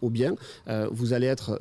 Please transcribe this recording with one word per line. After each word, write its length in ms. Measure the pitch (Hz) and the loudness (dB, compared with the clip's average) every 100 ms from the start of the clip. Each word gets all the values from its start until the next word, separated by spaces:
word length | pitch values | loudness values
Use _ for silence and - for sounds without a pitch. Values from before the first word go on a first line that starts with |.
au 80 | 120 | 0
bien. 240 | 117 127 208 - - - | 2 2 0 -8 -12 -4
Euh, 220 | 110 107 | -2 -2
vous 220 | 117 117 | 0 0
allez 160 | 123 127 | 2 2
être, 280 | 131 - 107 | 0 -2 -4